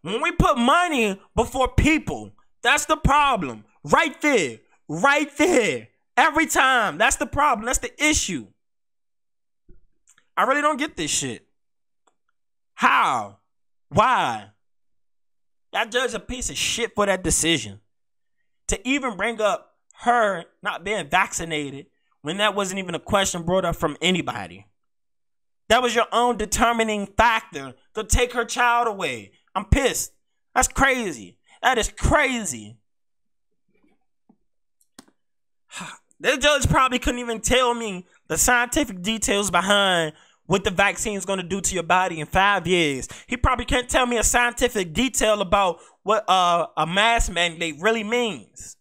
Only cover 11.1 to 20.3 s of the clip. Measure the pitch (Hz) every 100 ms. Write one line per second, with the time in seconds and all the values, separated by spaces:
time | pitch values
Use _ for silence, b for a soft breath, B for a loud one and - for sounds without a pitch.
11.1 | - 139 104 _ _ _ _ _ _ _
12.1 | _ _ _ _ _ _ - 247 - 180
13.1 | 127 104 101 _ _ _ _ _ 151 233
14.1 | 226 147 110 101 _ _ _ _ _ _
15.1 | _ _ _ _ _ _ 190 226 240 254
16.1 | 214 - 247 - 139 - - 220 - 202
17.1 | 190 180 - 160 160 107 95 _ _ _
18.1 | _ _ _ _ _ - 196 247 285 254
19.1 | 180 220 220 214 180 - _ _ _ 240
20.1 | 240 214